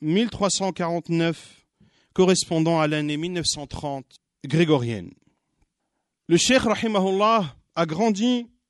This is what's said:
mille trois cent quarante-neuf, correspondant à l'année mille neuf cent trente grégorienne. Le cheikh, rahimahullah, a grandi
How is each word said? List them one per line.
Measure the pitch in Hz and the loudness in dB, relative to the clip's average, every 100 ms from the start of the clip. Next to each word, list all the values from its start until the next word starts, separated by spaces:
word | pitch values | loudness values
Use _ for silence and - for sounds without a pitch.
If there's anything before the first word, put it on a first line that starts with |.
mille | 151 185 233 | -2 0 0
trois | - 196 | -2 -2
cent | - 190 | 0 -4
quarante-neuf, | - 170 170 165 165 165 160 - - _ _ _ _ _ | -4 -4 -4 -2 0 0 -2 -12 -20 _ _ _ _ _
correspondant | - 185 180 - 165 160 165 | 2 2 2 0 0 2 2
à | 151 | 2
l'année | 151 147 147 | 0 -2 -4
mille | 175 | -4
neuf | 180 147 | -4 -4
cent | 151 143 | -6 -10
trente | - 147 139 - _ _ _ 143 | -10 -8 -8 -12 _ _ _ -2
grégorienne. | 156 165 147 117 107 87 - _ _ _ _ _ _ _ _ _ _ - | 0 4 2 0 -6 -10 -16 _ _ _ _ _ _ _ _ _ _ 0
Le | 165 | 2
cheikh, | - 262 | 4 2
rahimahullah, | 226 202 226 208 190 190 214 226 156 - _ | 2 -2 0 0 0 0 2 2 0 -8 _
a | - 165 | -4 -2
grandi | 156 226 196 247 247 233 _ | 0 0 2 0 0 -4 _